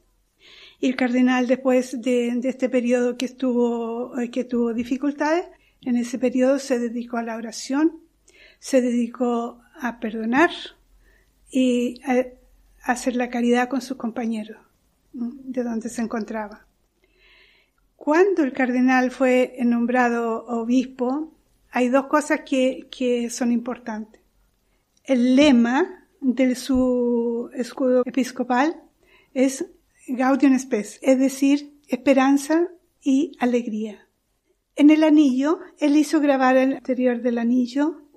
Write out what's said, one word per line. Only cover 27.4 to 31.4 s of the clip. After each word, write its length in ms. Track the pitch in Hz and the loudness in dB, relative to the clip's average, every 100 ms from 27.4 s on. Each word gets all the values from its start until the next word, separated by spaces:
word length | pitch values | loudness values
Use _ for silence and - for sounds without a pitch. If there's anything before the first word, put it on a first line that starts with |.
| 240 | -6
escudo 480 | 254 240 - 262 254 247 | -8 -8 -2 2 2 2
episcopal 720 | 269 247 - 247 247 302 - - _ _ _ _ | -2 -4 -4 -2 0 0 -2 -16 _ _ _ _
es 320 | 262 262 - 359 _ _ _ - | 0 0 0 -10 _ _ _ -10
Gaudium 480 | 247 262 277 285 | -2 0 4 4
et 60 | 254 | 2
Spes, 380 | - 214 202 - | 0 -4 -4 -4
es 160 | 269 262 | 2 4
decir, 560 | 269 - | 2 2